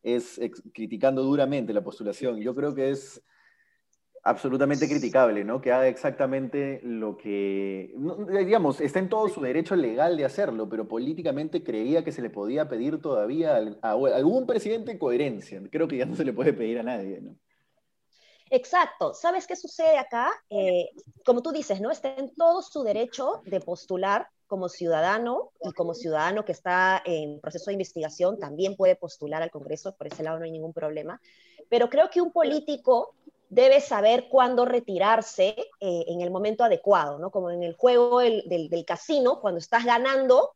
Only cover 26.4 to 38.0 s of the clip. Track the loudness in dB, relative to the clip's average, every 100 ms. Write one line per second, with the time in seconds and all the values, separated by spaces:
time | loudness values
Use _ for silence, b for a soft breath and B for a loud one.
26.4 | -4 -6 -2 2 4 2 0 -4 -6 -10
27.4 | -12 -10 -8 -6 -6 -6 -8 0 -2 0
28.4 | -8 -4 -4 2 4 4 -2 -10 -8 -6
29.4 | -6 -8 -10 -10 -10 -12 -14 -8 -6 -6
30.4 | -8 -10 -10 -6 -6 -6 -10 -14 b b
31.4 | b b 0 2 4 4 4 4 0 2
32.4 | 2 0 -4 -2 2 2 2 _ -20 _
33.4 | _ 6 8 8 4 4 6 4 4 4
34.4 | 6 4 2 0 -2 2 4 4 2 2
35.4 | 2 2 -10 _ -4 -4 -4 -4 -4 -2
36.4 | -2 2 2 4 4 4 4 -4 -6 -4
37.4 | -4 -4 -6 2 4 6